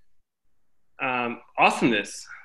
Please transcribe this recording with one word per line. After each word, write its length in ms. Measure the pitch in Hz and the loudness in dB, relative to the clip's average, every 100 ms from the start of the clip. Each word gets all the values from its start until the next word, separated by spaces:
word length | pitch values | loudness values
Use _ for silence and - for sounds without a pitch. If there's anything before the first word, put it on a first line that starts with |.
| - - _ _ _ _ _ _ _ - | -20 -20 _ _ _ _ _ _ _ -10
um, 400 | 135 123 120 113 - - | -6 -4 -4 -8 -8 2
awesomeness, 720 | 180 - 147 104 101 - - - | 2 4 2 2 -2 -10 -18 -20